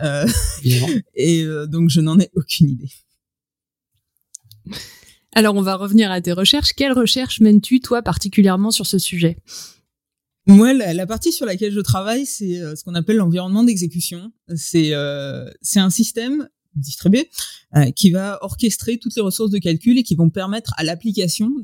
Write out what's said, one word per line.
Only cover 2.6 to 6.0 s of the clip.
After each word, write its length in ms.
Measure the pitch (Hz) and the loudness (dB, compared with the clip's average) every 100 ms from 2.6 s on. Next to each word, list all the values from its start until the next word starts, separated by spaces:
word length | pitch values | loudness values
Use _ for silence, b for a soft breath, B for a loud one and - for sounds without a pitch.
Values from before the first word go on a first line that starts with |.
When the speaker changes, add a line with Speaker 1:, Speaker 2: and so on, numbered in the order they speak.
| 147 | 0
Speaker 1:
idée. 200 | 123 139 - _ _ _ _ _ _ _ _ _ _ _ _ _ - _ - - 208 B B B B B | 0 -10 -16 _ _ _ _ _ _ _ _ _ _ _ _ _ -20 _ -20 -18 -16 B B B B B
Speaker 3:
Alors, 220 | 226 214 | 2 2
on 80 | 202 | 2
va 140 | 190 190 | 0 -2
revenir 340 | 196 214 | 2 4